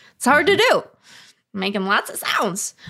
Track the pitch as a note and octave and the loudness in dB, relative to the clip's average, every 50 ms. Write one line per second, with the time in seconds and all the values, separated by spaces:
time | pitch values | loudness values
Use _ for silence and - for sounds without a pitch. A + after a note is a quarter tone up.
0 | _ - _ _ - A#3+ C#4 D4 D#4 D#4+ G4+ - A4 B4 C#4+ F3+ - - _ _ | _ -20 _ _ 2 2 4 4 4 4 4 4 4 4 2 2 0 -4 _ _
1 | _ - - - - - _ _ _ _ - G3 F#3+ G3 G3+ G#3 F#3+ F#3+ G3+ A3+ | _ -20 -20 -20 -20 -20 _ _ _ _ -10 -6 -6 -4 -4 -2 -2 0 0 -2
2 | - - - - - - - - D#4+ - F3 G3 - - - _ - - | -2 -4 -8 -8 -6 -4 -2 -2 -2 -2 -2 -4 -8 -10 -12 _ -20 -20